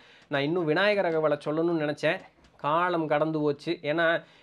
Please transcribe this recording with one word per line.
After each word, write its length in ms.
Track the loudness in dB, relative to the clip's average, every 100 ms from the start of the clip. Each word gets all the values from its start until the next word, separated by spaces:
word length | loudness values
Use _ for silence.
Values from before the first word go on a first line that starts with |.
| -18 -20 -6
நான் 140 | -2
இன்னும் 240 | 0 0 0
விநாயகர் 400 | 2 2 2 2
அகவலை 340 | 2 2 0 -2
சொல்லணும்னு 500 | -2 0 0 -2 -2
நினைச்சேன், 240 | -2 -2 -8 _ _ _
காலம் 500 | -2 0 0 0 0
கடந்து 320 | 0 0 0
போச்சு. 400 | -2 -2 -6 -6
ஏன்னா 420 | -2 0 2 0 -4 -20